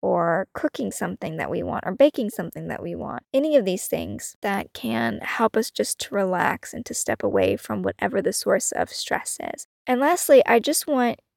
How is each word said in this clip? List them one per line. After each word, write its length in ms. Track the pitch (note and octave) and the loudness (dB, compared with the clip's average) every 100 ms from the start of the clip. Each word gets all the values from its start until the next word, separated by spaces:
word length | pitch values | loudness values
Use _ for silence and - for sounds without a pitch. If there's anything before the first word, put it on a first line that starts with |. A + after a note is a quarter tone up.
| F#3 | -2
or 420 | F3+ E3+ E3+ F#3+ | 0 2 0 -2
cooking 380 | - D4+ - G#3 | -4 -4 -2 -6
something 460 | - F3 F#3 - D#3+ | -4 -6 -4 -8 -6
that 120 | - | -4
we 140 | F3+ | -2
want, 200 | - - | -2 -4
or 80 | - | -4
baking 380 | F#3+ D4 - G#3 | 6 4 6 -4
something 380 | - E3+ - D#3+ | -4 -8 -8 -8
that 160 | - | -8
we 100 | E3+ | -8
want. 300 | E3+ - - _ | -8 -8 -10 _
Any 220 | C4+ D#4 D4 | 0 4 4
of 100 | F#3+ | 4
these 220 | F#3 - | -2 -2
things 480 | E3 E3 - - - | -4 -4 -8 -12 -8
that 280 | G#3+ G3 - | -4 -4 -6
can 480 | - A3+ A#3 A#3 G#3 | -8 -4 -2 -2 -4
help 340 | - - A3+ A3 | -6 0 2 2
us 140 | A3+ | -2
just 260 | - G#3+ - | -2 -4 -4
to 120 | - | -4
relax 640 | G3+ F#3+ F3+ E3+ - - - | -2 0 2 0 0 -8 -12
and 100 | - | -8
to 80 | |
step 300 | - - G#3+ | -6 -4 -2
away 340 | G3+ G3 F#3+ G#3 | 0 2 2 0
from 240 | - G#3+ | -4 -4
whatever 400 | F#3 - G3 G3+ | -4 -2 -2 0
the 100 | F#3 | -2
source 400 | G3 G3+ G3 - | -2 0 0 0
of 200 | - - | -4 -4
stress 480 | - - - - - G1+ - | -4 -4 -4 -4 -8 -8 -10
is. 100 | - _ - | -14 _ -2
And 120 | B3 | 2
lastly, 440 | C#4+ F4 - C4+ - | 2 2 8 8 8
I 140 | A#3+ | 4
just 260 | - D#4 - | 4 -2 0
want 340 | C4+ A#3+ - _ | 2 2 -2 _